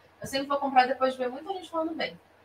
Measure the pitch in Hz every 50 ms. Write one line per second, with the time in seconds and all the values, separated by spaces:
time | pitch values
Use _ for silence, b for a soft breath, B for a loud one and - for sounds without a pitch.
0 | b b b - - 220 - 269 277 277 277 285 285 269 254 254 254 247 262 -
1 | 262 262 254 254 254 247 254 277 311 381 392 370 330 - - 320 320 330 320 269
2 | - - 175 - - - - - -